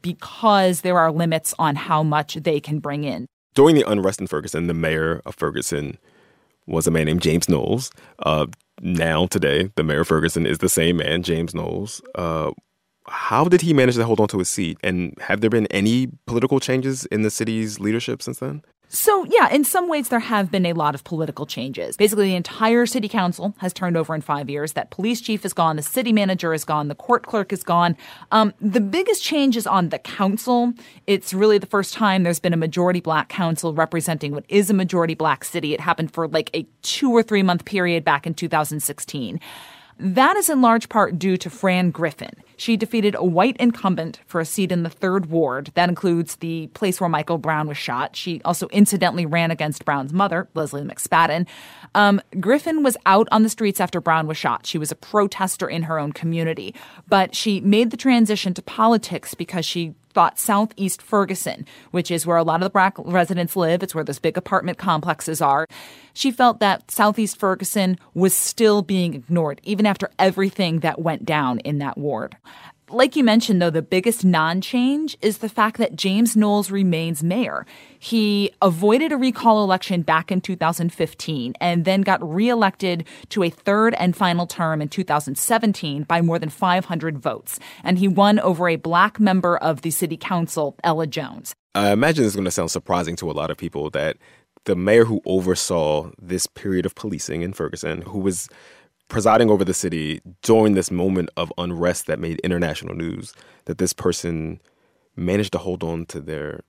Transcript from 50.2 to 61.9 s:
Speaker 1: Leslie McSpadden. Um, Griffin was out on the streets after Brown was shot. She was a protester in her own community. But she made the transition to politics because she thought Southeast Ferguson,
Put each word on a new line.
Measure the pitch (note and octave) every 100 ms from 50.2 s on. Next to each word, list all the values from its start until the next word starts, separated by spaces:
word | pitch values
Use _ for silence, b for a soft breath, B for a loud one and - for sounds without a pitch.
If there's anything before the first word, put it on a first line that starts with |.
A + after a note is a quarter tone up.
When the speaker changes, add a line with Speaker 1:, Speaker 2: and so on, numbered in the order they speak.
| G3+ E3+ F3
Speaker 1:
Leslie | D#3+ D3 C#3+
McSpadden. | C#3+ - - E3 E3 D#3+ F3 B B B B
Um, | G3+ G#3 G3 - -
Griffin | F#3 C#4+ E4 D#4+
was | C4+ - F#3
out | G3 A3+
on | A3
the | A3
streets | - G#3+ F#3+
after | F3+ F3
Brown | E3 D#3+ D#3
was | D#3
shot. | C#3+ A#2+ -
She | E3
was | D3+
a | D#3
protester | - G#3+ G3+ - F#3 - F3+
in | E3
her | D#3+ D#3+
own | D3
community. | D3 E3 E3 E3 D#3+ G2 B B B -
But | G3 F#3
she | - A3 G3
made | F#3 G#3 A#3
the | A3+
transition | C4 B3 G#3+ G#3 F#3+
to | F3+
politics | - - A3 A3+ - F3 -
because | - E3 F#3 D#3
she | F3+ E3 - _
thought | - E3+ -
Southeast | - G3+ G#3+ - F#3+ -
Ferguson, | - G#3+ G3 F#3+ - - - B B